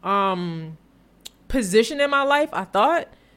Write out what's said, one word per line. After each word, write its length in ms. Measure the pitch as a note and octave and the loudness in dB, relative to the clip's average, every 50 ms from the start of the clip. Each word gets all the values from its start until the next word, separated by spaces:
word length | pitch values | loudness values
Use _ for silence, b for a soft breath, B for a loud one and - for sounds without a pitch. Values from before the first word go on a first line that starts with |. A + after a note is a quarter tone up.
| - | -4
um, 760 | F#3 G3+ G3+ G3 G3 F#3 F3+ F3+ E3+ E3 D#3+ D#3+ D#3+ D#3+ - _ _ _ _ _ _ _ _ - - _ _ _ - | -2 0 0 2 0 0 -2 -4 -6 -6 -8 -10 -12 -14 -18 _ _ _ _ _ _ _ _ -20 -20 _ _ _ -4
position 520 | - C4+ A3 F3 F#3 A3 A#3 A#3 D#4 C#4 | -2 -2 0 2 2 2 2 2 0 -2
in 80 | C#4+ C#4+ | 0 0
my 140 | C#4+ C#4 C#4 | 2 0 2
life, 260 | C#4 C#4+ D4 D4+ D4+ | 2 2 2 0 0
I 140 | - - F#3+ | -2 -8 -6
thought, 440 | - - G3 A3 D4 E4+ E4 - - b b b b b | -2 0 2 2 2 2 0 -4 -8 b b b b b